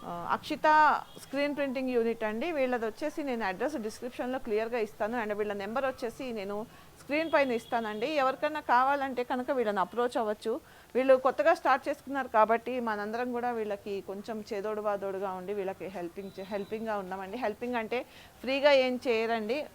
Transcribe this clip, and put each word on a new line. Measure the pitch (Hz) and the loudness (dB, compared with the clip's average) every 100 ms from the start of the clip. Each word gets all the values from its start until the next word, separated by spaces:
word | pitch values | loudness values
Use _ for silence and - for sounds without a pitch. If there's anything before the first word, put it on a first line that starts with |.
ఆ, | - 170 170 214 | -8 -8 -2 -2
అక్షిత | - 302 311 311 302 - - - | -2 2 6 8 8 6 -2 -14
స్క్రీన్ | - 269 285 285 | -6 0 0 0
ప్రింటింగ్ | 277 262 262 247 | -2 -2 0 2
యూనిట్ | 233 226 | 2 0
అండి. | 220 214 311 | -2 -2 -2
వీళ్ళది | 311 262 247 220 | 0 0 0 -2
వచ్చేసి | - 302 311 | -4 -6 -4
నేను | 285 240 | -4 -2
అడ్రస్ | 208 185 247 302 | -2 -2 -2 -2
డిస్క్రిప్షన్లో | 214 - 247 - 247 262 | -6 -8 -10 -6 -4 -4
క్లియర్గా | 254 208 220 240 | -2 -2 0 -2
ఇస్తాను. | 220 - 208 247 | -4 -2 -2 -2
And | 214 208 | -2 -2
వీళ్ళ | 208 | -2
నెంబర్ | 202 196 233 | -4 -2 -2
వచ్చేసి | 269 262 233 - 269 | -2 -2 -8 -6 -8
నేను | 226 196 202 233 - - - | -6 -4 -6 -6 -14 -20 -20
స్క్రీన్ | - 285 330 | -2 0 2
పైన | 311 277 | 2 4
ఇస్తానండి. | 233 - 240 220 214 247 311 | 0 0 -2 -2 -4 -2 2
ఎవరికైనా | 262 262 294 302 | 2 2 -2 -4
కావాలంటే | 294 247 262 285 269 247 247 | 2 4 4 2 0 -4 -2
కనుక | 254 254 | -2 0
వీళ్ళని | 277 220 202 | 0 2 2
అప్రోచ్ | 180 220 240 247 | 0 0 0 0
అవ్వచ్చు. | 214 214 220 254 - - - | -2 -2 -2 -4 -6 -20 -4
వీళ్ళు | 226 262 262 262 | 0 6 6 6
కొత్తగా | 247 302 | 4 4
స్టార్ట్ | 330 302 262 294 | 4 4 2 2
చేసుకున్నారు | 294 - 277 254 | -6 -4 -6 0
కాబట్టి | 233 214 226 233 254 233 | 4 6 4 2 -4 -2
మనందరం | 208 208 233 247 | -2 -4 -4 -2
కూడా | 240 247 233 | -2 -2 -2
వీళ్ళకి | 208 202 214 196 185 | -4 -4 -4 -6 -6
కొంచెం | 196 208 220 208 | -10 -8 -8 -6
చేదోడు | 208 208 214 | -6 -4 -2
వాదోడుగా | 214 202 196 196 196 185 | -2 -2 -2 -4 -4 -6
ఉండి | 180 | -6
వీళ్ళకి | 208 190 190 175 190 | -4 -4 -6 -8 -8
హెల్పింగ్ | 175 185 196 185 | -8 -8 -12 -12
చే-, | 190 | -8
హెల్పింగ్గా | 208 202 220 220 208 | -6 -6 -6 -4 -4
ఉన్నామండి. | 185 190 190 214 | -4 -8 -8 -4
హెల్పింగ్ | 240 208 240 247 | -4 -4 -4 -4
అంటే | 220 240 294 - - - | -2 -4 -6 -16 -20 -10
ఫ్రీగా | 226 269 285 | -2 4 6
ఏం | 277 254 254 277 | 6 4 0 0
చేయరండి. | 226 226 226 208 269 294 | 0 2 -2 -2 -4 -6